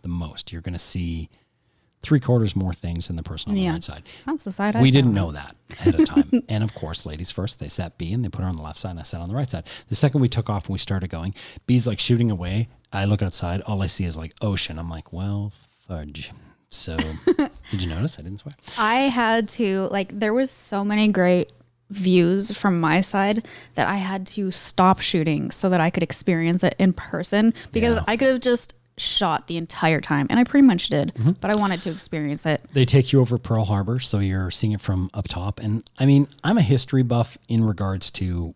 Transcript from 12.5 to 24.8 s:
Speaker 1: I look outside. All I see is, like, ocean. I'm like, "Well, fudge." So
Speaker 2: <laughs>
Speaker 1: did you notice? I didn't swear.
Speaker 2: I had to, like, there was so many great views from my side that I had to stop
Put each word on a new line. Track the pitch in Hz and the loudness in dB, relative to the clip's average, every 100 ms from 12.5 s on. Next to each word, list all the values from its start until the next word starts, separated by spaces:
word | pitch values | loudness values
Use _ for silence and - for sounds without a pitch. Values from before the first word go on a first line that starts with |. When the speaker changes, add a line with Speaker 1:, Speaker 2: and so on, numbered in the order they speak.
| 98 120 - _ | -4 -4 -8 _
Speaker 1:
I | 101 | -2
look | 101 101 | 0 2
outside. | 95 - 87 95 | 0 -4 -4 -4
All | 101 101 | -4 -4
I | 95 | -2
see | - 87 | -2 -4
is, | 80 | -6
like, | 80 - | -10 -6
ocean. | 107 95 - 80 | -4 -2 -4 -6
I'm | 85 | -10
like, | 80 - | -12 -12
"Well, | 82 98 101 101 - _ _ - | -8 -6 -4 -6 -10 _ _ -12
fudge." | 92 73 71 - - - _ _ | -10 -10 -14 -16 -18 -20 _ _
So | - - - | -6 -6 -4
Speaker 2:
<laughs> | 78 78 - | -6 -2 0
Speaker 1:
did | 320 285 - - 101 | 0 -2 -4 -8 -6
you | 90 | -4
notice? | 80 135 - | -2 -4 -6
I | |
didn't | 82 101 | -14 -14
swear. | 147 - - - | -14 -18 -12 -2
Speaker 2:
I | 214 240 | 0 2
had | 269 247 226 226 214 | 2 2 2 0 -2
to, | - 208 190 190 | -2 0 0 -2
like, | 196 190 202 | -2 -4 -2
there | 214 | 0
was | 233 262 | 0 0
so | - - 202 202 | -4 -6 -4 0
many | 208 214 | 2 4
great | 196 180 180 - _ _ _ _ | 4 4 4 0 _ _ _ _
views | 196 185 180 170 190 208 208 | -2 4 6 6 2 -2 -2
from | 202 175 | 0 2
my | 160 165 | 2 2
side | 190 202 196 214 - - - - | 2 0 0 0 -4 -20 -10 -2
that | 110 | -2
I | 196 | -2
had | 185 196 185 | -4 -6 -6
to | - 190 | -6 -4
stop | 180 - - | -2 -2 4